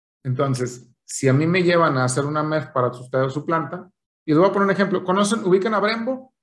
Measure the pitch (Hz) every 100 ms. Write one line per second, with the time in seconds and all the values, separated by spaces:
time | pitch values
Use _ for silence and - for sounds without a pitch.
0 | _ _ 135 127 139 127 123 - - _
1 | - - 135 135 160 185 175 170 165 135
2 | 127 127 143 151 151 156 135 - 123 123
3 | - 131 135 135 147 165 143 180 - _
4 | _ _ - 151 190 196 196 190 190 180
5 | - 185 202 226 180 190 208 214 202 226
6 | 226 262 - _